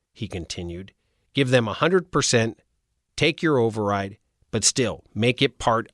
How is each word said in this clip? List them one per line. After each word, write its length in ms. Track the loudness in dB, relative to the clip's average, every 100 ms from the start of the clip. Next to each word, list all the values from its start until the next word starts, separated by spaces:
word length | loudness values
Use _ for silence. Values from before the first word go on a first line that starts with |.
| _
he 160 | -14 -10
continued. 640 | -10 -12 -10 -10 -12 -16 _ _ _ _
"Give 160 | -2 2
them 180 | 2 2
a 60 |
hundred 400 | 0 2 0 0
percent, 480 | -2 2 2 0 -4 _ _ _ _ _ -2
take 260 | -2 0
your 160 | 0 2
override, 600 | 2 0 -2 -2 -4 -12 _ _ _
but 100 | -2
still 400 | 0 0 -2 -4 -10
make 280 | -2 0 2
it 160 | 0 0
part 320 | 0 0 -2